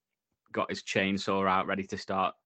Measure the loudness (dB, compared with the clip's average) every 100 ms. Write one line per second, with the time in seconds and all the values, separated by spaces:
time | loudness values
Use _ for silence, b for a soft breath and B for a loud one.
0 | _ _ _ _ _ -4 -4 -4 -2 0
1 | 2 0 0 2 4 2 2 -2 -4 -8
2 | -4 0 0 -2